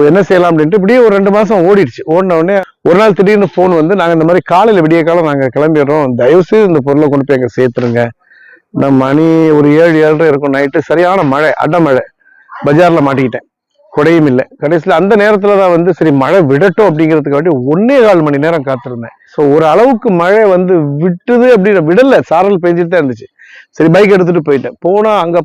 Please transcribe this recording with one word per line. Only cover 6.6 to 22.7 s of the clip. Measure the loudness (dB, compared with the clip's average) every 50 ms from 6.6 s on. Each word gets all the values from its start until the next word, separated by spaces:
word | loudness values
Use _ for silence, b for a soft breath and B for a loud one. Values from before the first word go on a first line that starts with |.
| 2 2
இந்த | 0 0 -2
பொருளை | -2 0 0 0 0
கொண்டு | 0 -2 -2
போய் | -2 -2 -2
அங்க | -2 -4 -2
சேர்த்துருங்க." | -2 -2 -2 -2 -4 -4 -4 -2 -2 -4 -4 -6 b b b b b b b b b b b
இந்த | -6 -4 -2 0
மணி | 0 0 0 0 0 0 2 2 2 2 2 2
ஒரு | 2 2 2 2 2 2
ஏழு, | 2 2 2 2
ஏழரை | 2 0 0 0 0 0
இருக்கும் | 0 0 -2 -2 -2
நைட்டு, | -2 -2 -2 -2 -4
சரியான | -4 -2 -2 0 0 0 0 0 0
மழை, | -2 -2 0 0 -2 -2 -2 -4
அடமழை. | -2 0 0 0 0 0 -2 -4 -6 _ _ B B B B B B B B B
பஜார்ல | 0 2 2 2 2 2 0
மாட்டிக்கிட்டேன், | 0 0 -2 -2 -2 -4 -6 -8 -14 _ _ _ _ _ _ _ _ _
கொடையும் | -4 -2 0 2 2 2 2
இல்லை. | 2 0 -2 -4 -6 -8 -8
கடைசியில | -6 -4 -4 -2 -2 -2
அந்த | 0 0 0 0 0
நேரத்துலதான் | 2 2 0 0 0 0 0 0 2 2 2
வந்து, | 0 0 0 -2 -2
சரி | -2 0 0
மழை | 0 0 0 0 0 0
விடட்டும் | 2 2 0 0 0 0 0 0 0 0
அப்படிங்கிறதுக்காண்டி | 0 0 -2 0 0 -2 -2 -2 -2 -2 -2 -2 -2 -2 -2 -2
ஒன்னே | -2 0 0 0 2 2 2
கால் | 2 2 2
மணி | 0 0 -2 -2
நேரம் | -2 -2 -2 -2 -4
காத்திருந்தேன். | -6 -8 -8 -8 -12 -12 -12 -14 -16 -18 _ _
So | _ -4 -2 0 2
ஒரு | 2 2 2
அளவுக்கு | 2 2 2 2 2 0 0 -2 -2
மழை | -2 0 0 0 2 2 2 2
வந்து | 2 0 0 0 0 -2
விட்டுது | -2 -2 -4 -4 -4 -4 -4 -4 _ -2 0 2 2 2 2 2
அப்படின்னு | 2 0 0 0 0
விடல, | 0 2 2 2 2 2 0 0
சாரல் | 0 0 0 0 0 -2 -2
பெஞ்சிட்டு | -2 -2